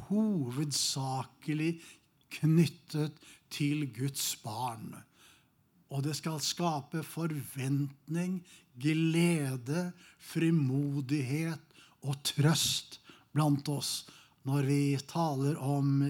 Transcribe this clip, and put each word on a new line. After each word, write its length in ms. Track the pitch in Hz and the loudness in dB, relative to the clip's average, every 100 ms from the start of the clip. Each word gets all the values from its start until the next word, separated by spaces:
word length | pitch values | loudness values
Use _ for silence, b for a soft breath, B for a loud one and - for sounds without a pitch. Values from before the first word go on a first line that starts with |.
| - | -2
hovedsakelig 1700 | 208 220 190 123 127 151 135 - 143 135 131 - _ - 151 156 165 B B _ _ - | 0 2 0 -2 -2 -2 0 -2 -2 -4 -4 -8 _ -4 -2 0 -2 B B _ _ -16
knyttet 880 | - 151 160 156 - - 151 151 - B B B | 0 4 6 4 0 -8 -4 -4 -6 B B B
til 320 | - 143 151 143 | -4 -2 0 -4
Guds 400 | 113 135 135 - - | -4 -4 -2 -6 -6
barn. 540 | - 110 127 113 - - - b b b b b _ _ - | -8 -6 -6 -8 -12 -14 -20 b b b b b _ _ -8
Og 140 | 139 143 | -4 -2
det 80 | 147 | -2
skal 240 | 165 156 | -4 -4
skape 600 | - - 175 151 135 165 | -4 0 0 0 -4 -6
forventning, 1400 | 143 - 165 151 104 135 131 139 143 - - 165 180 185 - B B 123 | -6 -4 -4 -4 -6 -4 0 0 0 -6 -6 -4 -2 -4 -8 B B -6
glede, 1120 | 139 160 160 160 170 170 139 131 120 160 180 175 B B | 0 2 2 4 4 4 0 -4 -2 -2 -2 -8 B B
frimodighet 1600 | - 165 165 165 135 135 143 143 127 147 123 147 165 160 - B B B 139 | -6 0 4 4 4 2 0 -2 0 0 0 -2 -2 -4 -12 B B B -6
og 140 | 139 | -4
trøst 760 | - - 147 156 - - - - B B B | -2 4 4 6 2 -2 -6 -18 B B B
blant 340 | 143 151 143 143 | 2 4 2 0
oss 360 | 143 - - - B B B 131 | -4 -4 -6 -10 B B B -2
når 220 | 143 135 | 0 2
vi 140 | 143 143 139 | 2 2 0
taler 540 | - 170 165 135 139 156 | -2 -2 0 0 0 0
om 440 | 131 143 139 139 | 0 0 2 4